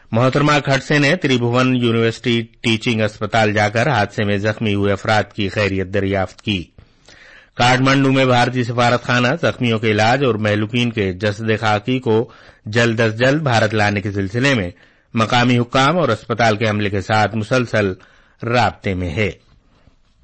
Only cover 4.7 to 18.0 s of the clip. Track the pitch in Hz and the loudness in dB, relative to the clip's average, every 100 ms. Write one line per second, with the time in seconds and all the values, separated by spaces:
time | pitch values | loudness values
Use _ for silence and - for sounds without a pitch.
4.7 | 101 101 98 - 107 101 - 98 110 101 | 0 0 -2 0 -2 -2 -4 -4 -2 -2
5.7 | 95 92 101 98 98 92 - 117 95 82 | -2 -4 -2 -2 -2 -4 -6 -6 -6 -6
6.7 | _ - _ _ - - - _ - 123 | _ -20 _ _ -20 -20 -20 _ 0 2
7.7 | 127 135 135 135 135 131 123 123 127 117 | 4 2 2 2 2 2 2 2 -2 -4
8.7 | 120 120 120 - 123 123 170 117 - 123 | 0 2 0 0 0 0 0 -2 -2 -2
9.7 | 110 110 107 110 135 135 107 107 104 107 | 0 0 2 2 2 0 0 0 0 -2
10.7 | 120 120 113 95 90 104 101 110 107 110 | -2 -2 -2 -4 -2 -4 -4 -2 -2 0
11.7 | 104 127 127 120 110 123 - - - 110 | -2 -2 -2 0 0 0 -8 -20 -18 -4
12.7 | 117 117 110 113 110 131 151 147 113 110 | 0 0 2 0 2 0 2 0 0 0
13.7 | 107 104 104 104 98 95 120 139 127 87 | 0 0 -2 -4 -4 -4 -2 0 0 -4
14.7 | - - _ _ 117 110 123 120 120 117 | -10 -20 _ _ -2 0 2 2 2 2
15.7 | 135 135 180 139 107 - 113 113 104 113 | 0 2 2 0 -2 -4 0 2 2 0
16.7 | 104 101 98 95 107 104 110 104 127 120 | -2 -2 -4 0 0 0 -2 -2 -2 0
17.7 | 110 98 92 | 0 0 -4